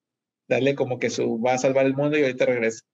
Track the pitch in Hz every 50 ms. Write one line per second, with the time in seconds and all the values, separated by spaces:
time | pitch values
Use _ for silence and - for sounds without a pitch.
0 | _ _ _ _ _ _ _ _ _ - 123 120 127 139 139 139 135 123 127 123
1 | 123 117 - - 123 120 117 113 113 123 127 123 135 135 131 135 135 135 135 139
2 | 143 147 151 151 143 131 127 127 131 131 127 123 113 113 110 - - _